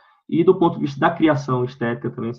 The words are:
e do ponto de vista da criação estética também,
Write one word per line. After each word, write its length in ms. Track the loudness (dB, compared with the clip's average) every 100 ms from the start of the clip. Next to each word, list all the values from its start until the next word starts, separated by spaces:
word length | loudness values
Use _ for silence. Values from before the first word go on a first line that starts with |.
| _ _ -4
e 160 | 0
do 140 | 4 4
ponto 160 | 2
de 60 | 0
vista 200 | -6 -2
da 100 | -2
criação 540 | 2 2 2 0 -2
estética 460 | -2 -4 -4 -4 -6
também, 220 | -8 -8